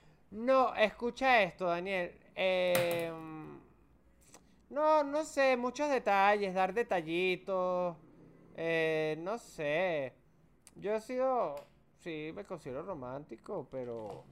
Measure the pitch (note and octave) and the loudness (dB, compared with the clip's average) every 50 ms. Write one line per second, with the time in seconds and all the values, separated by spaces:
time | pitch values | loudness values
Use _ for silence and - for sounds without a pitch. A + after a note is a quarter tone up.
0 | _ - _ _ _ _ G3 G#3+ A#3 B3+ C4+ C4 C4 A3 - - G#3+ G3+ - - | _ -20 _ _ _ _ -12 -6 0 2 4 4 4 2 4 2 2 2 0 -4
1 | A#3 A#3+ A#3 - C4 C4 B3+ A3+ G3 E3+ - - F#3 F3 E3+ F3 F3+ G3 G3 F#3 | -6 -6 -4 0 2 4 6 6 4 2 -2 -4 -2 -2 -2 -2 -2 -4 -2 -2
2 | F3 D#3+ - - _ - _ - F#3 F#3+ F#3 F#3 F3+ F3+ F3+ F3 F3 F3 E3+ E3+ | -4 -4 -8 -16 _ -14 _ -2 0 2 2 2 2 4 4 2 2 2 0 -2
3 | E3 E3 D#3+ D#3+ D#3+ D#3+ D#3+ D#3 D#3 D3+ D3 C#3 - - - _ _ _ _ _ | -4 -6 -8 -10 -12 -12 -12 -12 -14 -14 -16 -18 -20 -20 -20 _ _ _ _ _
4 | _ _ _ _ _ - - - _ _ _ _ _ _ A#3+ C#4+ D4+ D#4 D#4 D#4 | _ _ _ _ _ -20 -20 -20 _ _ _ _ _ _ -2 2 4 6 6 6
5 | D4 C#4 C#4+ D4+ D#4 D4 - C#4 C4+ C4 C4 B3 A#3+ B3 B3 - D4 D4 C#4 A#3+ | 4 2 0 -2 -2 -2 2 4 4 4 4 2 0 -4 -2 -2 0 0 0 2
6 | G3 G#3 G3+ G3 G3 G3+ G#3+ G#3 G3+ F#3+ F3+ F#3+ F#3 F#3 F#3 A3+ A#3 - G3+ F3+ | 2 4 4 6 6 6 6 4 2 0 2 0 0 2 0 -2 0 0 0 -2
7 | D#3+ D#3+ E3 F3 F#3 F#3 F3+ F3 - - F#3+ F#3 F3+ F#3 F3+ F3+ F3+ F3 E3 D3+ | 0 -2 0 0 2 0 0 -2 -4 -4 -2 0 0 0 0 0 -2 -2 -4 -8
8 | - - - - - - - - - - - - E3 E3 E3 E3 D#3+ D#3+ D#3+ D#3 | -18 -20 -20 -20 -20 -20 -20 -20 -20 -18 -10 -6 -2 0 2 2 2 2 2 2
9 | D#3 D#3 D#3 D#3 E3 F#3 A3 A#3+ - - - - D#3 D3 D3 E3 F#3+ F#3 E3 D3 | 0 0 -2 -4 -4 -6 -6 -8 -10 -16 -10 -6 -2 0 0 2 0 0 0 -2
10 | C3+ B2 - _ _ _ _ _ _ _ _ _ _ - _ E3+ E3 G3 G#3+ A3 | -4 -6 -8 _ _ _ _ _ _ _ _ _ _ -20 _ -8 -4 -4 -4 -4
11 | G#3+ - B3+ B3+ C4 C4 C4 A#3+ G3 D#3+ C#3+ C#3+ C#3+ - _ _ _ _ _ _ | -4 -4 -4 -2 0 0 2 0 0 -2 -4 -10 -14 -18 _ _ _ _ _ _
12 | - F3+ D#3+ D3+ D3+ D#3 E3 G3 G3 - F#3+ D#3 - C#3+ B2 C#3 E3+ G3 F#3 C#3+ | -12 -10 -8 -8 -8 -10 -10 -12 -12 -12 -12 -12 -10 -10 -10 -10 -8 -10 -10 -10
13 | B2+ B2 B2+ C#3+ D3+ - A3 - _ - G#3+ F3 C3 - - C3 B2 A#2+ A#2 A2+ | -8 -10 -10 -12 -12 -14 -16 -16 _ -8 -8 -8 -8 -8 -8 -8 -8 -6 -8 -8
14 | G#2+ G#2 F#2+ D#2 - - | -8 -10 -12 -14 -16 -20